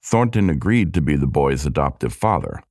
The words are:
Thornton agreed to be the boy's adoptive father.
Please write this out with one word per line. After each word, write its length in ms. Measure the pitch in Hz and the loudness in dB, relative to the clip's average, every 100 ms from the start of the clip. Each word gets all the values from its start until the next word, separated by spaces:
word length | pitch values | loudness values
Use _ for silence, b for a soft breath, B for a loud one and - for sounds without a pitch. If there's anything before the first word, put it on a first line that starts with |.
Thornton 460 | - 113 120 113 98 | 0 0 2 2 2
agreed 420 | 73 90 117 90 | 0 2 2 2
to 80 | 85 | 0
be 160 | 71 73 | 0 0
the 100 | 67 | 0
boy's 380 | 71 69 67 | 2 0 0
adoptive 480 | 71 67 69 - 62 | -2 -2 -2 -2 -8
father. 500 | - 107 90 50 50 _ | -2 -2 -2 -4 -12 _